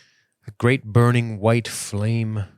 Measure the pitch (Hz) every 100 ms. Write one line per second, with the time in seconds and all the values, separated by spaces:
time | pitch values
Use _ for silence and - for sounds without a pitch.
0 | _ _ _ _ - 110 120 131 107 104
1 | 120 120 117 107 104 117 113 - - 101
2 | 107 117 113 110 98